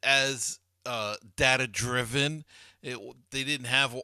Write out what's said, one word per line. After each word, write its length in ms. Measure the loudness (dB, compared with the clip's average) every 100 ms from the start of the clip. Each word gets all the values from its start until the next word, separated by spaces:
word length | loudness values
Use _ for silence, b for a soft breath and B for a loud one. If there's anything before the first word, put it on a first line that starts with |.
as, 560 | 4 4 4 0 -4 -8 _ _
uh, 300 | -6 -4 -4 -6 -8 2
data 300 | 4 4 2
driven. 760 | -4 -2 0 0 0 0 -4 -14 B B B
It, 160 | -10 -10 -12 -18 _
they 120 | -6
didn't 240 | -2 -4 0
have 260 | 2 0 -2